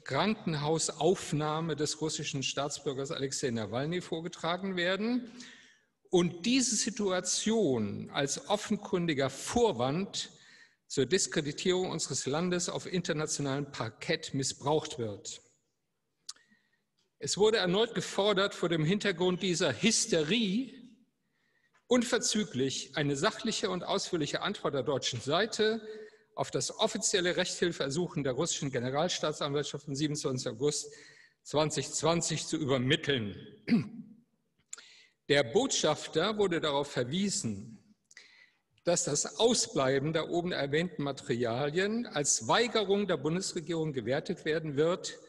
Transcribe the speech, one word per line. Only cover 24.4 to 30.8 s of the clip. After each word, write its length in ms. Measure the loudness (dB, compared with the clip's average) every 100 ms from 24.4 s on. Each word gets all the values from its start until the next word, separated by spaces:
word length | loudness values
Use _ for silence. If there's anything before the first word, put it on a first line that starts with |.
Antwort 340 | -4 -4 -2
der 80 | -2
deutschen 380 | 0 -2 -2 -4
Seite 640 | 0 2 2 2 0 0 -4 -14 -16 -20 _
auf 160 | -6 -4
das 280 | -2 -4 0
offizielle 600 | 0 0 0 2 2 2
Rechtshilfeersuchen 840 | 0 0 0 0 -2 -2 -2 -2
der 120 | -2
russischen 360 | 0 -2 -2 -2
Generalstaatsanwaltschaft 1160 | -2 -2 0 0 0 -2 -2 -2 -2 -2 -6 -8
vom 80 |
siebenundzwanzigsten 580 | -2 -2 0 -2 -2 -4
August 400 | -2 0 0